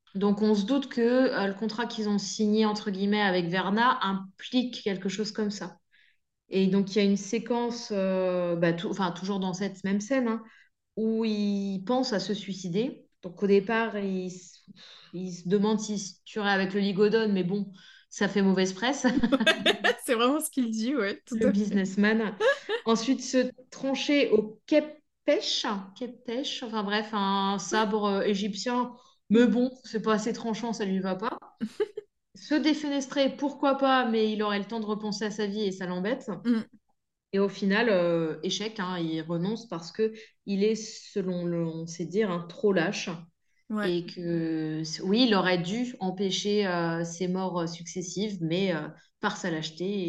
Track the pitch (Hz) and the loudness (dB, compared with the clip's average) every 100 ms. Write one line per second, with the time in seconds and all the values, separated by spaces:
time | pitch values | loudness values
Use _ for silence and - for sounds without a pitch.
0 | _ 196 202 202 214 208 196 277 - 240 | _ 0 2 4 4 4 2 0 -2 0
1 | 233 254 262 185 196 196 220 233 233 220 | 4 4 4 2 -2 -2 -4 -4 -6 -4
2 | 208 202 - - 214 214 214 208 208 190 | 0 0 -2 0 2 4 2 0 -4 -2
3 | 202 208 202 180 170 185 180 208 247 - | 0 2 2 2 0 0 2 2 2 2
4 | 196 190 190 - - 247 247 - 208 185 | 0 -4 -6 -16 -4 -2 -2 -4 -4 -4
5 | 196 214 208 - 208 - 175 - _ _ | -4 -4 -4 -4 -4 -4 -10 -14 _ _
6 | _ _ _ _ - 196 190 196 196 214 | _ _ _ _ -4 2 4 4 2 2
7 | 202 202 - 226 - 240 240 233 - 202 | 4 2 0 -4 -2 -2 -2 -4 -4 -2
8 | 190 185 185 180 175 170 170 170 214 196 | 0 2 2 0 0 2 2 2 -2 -2
9 | 180 170 190 196 185 180 196 190 190 202 | -2 -2 -4 -2 -2 -2 -6 -4 -2 -2
10 | 208 269 233 226 - - _ _ _ - | 0 0 0 -2 -6 -20 _ _ _ -2
11 | 220 220 220 208 202 202 196 190 214 254 | 0 0 0 0 0 0 -2 -4 0 0
12 | 262 196 - 196 - 175 180 180 277 - | 0 -2 -2 -4 -6 -8 -4 -2 -2 -6
13 | - _ 185 170 196 196 196 226 226 208 | -18 _ -16 -2 4 4 4 0 0 -2
14 | 196 185 185 180 - - - - - - | -4 -4 -6 -10 -18 -20 -20 -20 -20 -20
15 | - 170 185 175 175 202 214 214 214 202 | -14 -10 -8 -8 0 2 4 2 -2 -6
16 | - - - 220 202 196 190 202 196 190 | -6 -12 -10 -2 2 2 2 0 2 4
17 | 208 220 220 190 175 202 196 - - - | 4 4 2 2 0 -2 -4 -10 -20 -20
18 | _ - 202 208 196 185 185 - 240 277 | _ -2 0 4 4 4 2 0 -2 2
19 | 247 254 233 269 320 - 320 - 330 - | 2 2 2 4 4 4 2 2 2 0
20 | - 226 247 302 - 269 233 220 226 294 | 0 2 4 2 -2 -2 -2 -2 0 0
21 | 202 - - 220 214 202 202 196 190 208 | 0 -4 -6 0 2 4 2 2 2 4
22 | 208 226 202 196 466 554 - 466 220 226 | 4 4 0 0 2 2 -2 -2 2 2
23 | - 262 - 254 254 - - - 269 262 | 2 -2 0 0 0 -4 -18 -8 -4 -2
24 | - 285 - 214 208 - - 302 302 - | 2 2 4 4 2 -6 2 2 2 -4
25 | _ _ - 320 - - 262 196 190 - | _ _ 0 2 2 -2 -2 -4 -8 -10
26 | 240 - - 240 285 - 233 220 196 208 | -12 -10 -8 -6 -6 -8 -6 -4 0 0
27 | 220 214 196 196 196 196 - 220 214 214 | 0 0 2 2 2 0 0 0 2 2
28 | 202 196 196 190 214 - 247 247 247 - | 2 2 2 0 0 -4 -2 -2 -2 -8
29 | _ _ - 220 240 233 254 - - 220 | _ _ 4 6 6 6 0 -2 -8 -4
30 | 220 208 233 196 233 208 233 220 196 190 | 0 0 0 -4 -4 -4 -4 -4 -2 -2
31 | 190 185 226 - - - 226 - 427 - | -2 -2 -4 -8 -14 -10 -8 -4 -6 -6
32 | - _ _ - - 294 302 294 294 277 | -16 _ _ -14 -2 2 2 0 0 -2
33 | 269 285 269 269 285 - 277 269 269 262 | -2 0 0 0 -6 0 0 2 4 4
34 | 233 226 220 208 208 202 196 226 208 208 | 2 2 2 0 0 -2 -2 -6 -4 -4
35 | 214 202 214 214 202 208 202 190 180 180 | -4 -4 -4 -2 -4 -2 -2 -4 -4 -4
36 | 202 254 233 170 226 226 - - _ _ | -2 -4 -6 -4 0 0 -2 -14 _ _
37 | _ _ _ 196 196 196 196 208 240 185 | _ _ _ 0 0 0 0 2 4 4
38 | 175 170 160 - 190 180 170 - 180 180 | 4 2 0 -4 -4 -4 -6 -6 -6 -4
39 | 165 160 156 170 190 226 - 170 170 - | -2 -4 -4 -2 -2 -4 -6 -10 -8 -2
40 | 220 220 - _ - 196 214 220 - - | -2 -4 -20 _ -4 0 2 0 -6 -14
41 | - 208 185 180 175 170 165 160 165 - | -10 -4 -2 -2 -2 -2 -2 -6 -8 -8
42 | 170 196 208 175 170 - 208 185 170 - | -4 -2 0 -2 -6 -2 2 2 2 -2
43 | 208 170 - _ _ _ - 214 196 175 | -6 -8 -12 _ _ _ -8 -2 0 0
44 | 170 180 170 170 160 160 156 156 160 - | -2 -6 -2 -2 0 -2 -4 -4 -6 -4
45 | 185 220 254 196 180 180 170 226 247 - | 2 4 6 4 4 2 0 -2 -4 -4
46 | 185 185 190 180 208 208 196 175 170 165 | -4 -2 -2 -2 0 0 2 0 0 -2
47 | 170 170 180 185 185 175 165 - - 185 | -4 -4 -2 -2 -2 -2 -4 -6 -10 -8
48 | 175 180 214 190 160 175 196 156 156 - | -6 -4 -4 -2 -2 0 0 -2 -6 -12
49 | _ _ 208 208 185 156 160 - 185 202 | _ _ -6 -4 -4 -4 -6 -6 -4 -4